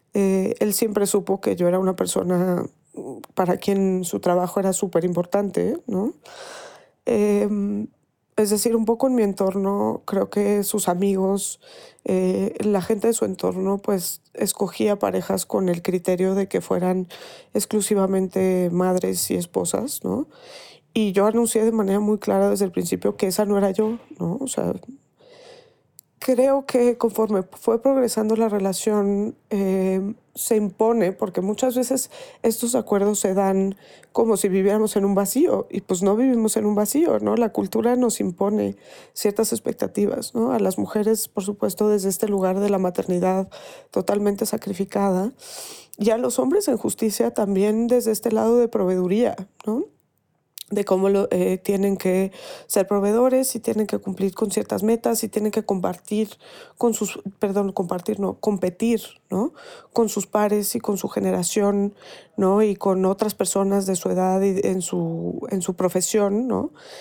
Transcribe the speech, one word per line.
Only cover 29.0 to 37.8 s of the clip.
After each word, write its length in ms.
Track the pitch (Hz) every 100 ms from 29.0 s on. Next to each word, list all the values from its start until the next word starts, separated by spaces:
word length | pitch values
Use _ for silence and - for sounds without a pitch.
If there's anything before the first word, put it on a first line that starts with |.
| 202 202 214 - -
eh, 640 | 202 196 190 190 190 196 - _
se 220 | - - 220
impone, 560 | 208 - 220 233 185
porque 280 | 190 208 180
muchas 340 | 190 208 262
veces 360 | 247 254 262 - - - -
estos 320 | 226 220 233
acuerdos 440 | 240 - 202 202 208
se 160 | 196
dan 420 | 190 196 190 196 196 - - -
como 240 | - 226 196
si 120 | 202
viviéramos 480 | 190 196 214 220 208
en 80 |
un 100 | 196
vacío, 520 | 196 196 262 349 196 -
y 100 | -
pues 220 | - 185
no 140 | 196 214
vivimos 400 | 262 233 220 220
en 100 | 208
un 80 |
vacío, 440 | 208 208 285 339 214
¿no? 160 | 208 226
La 160 | 220
cultura 440 | - 190 220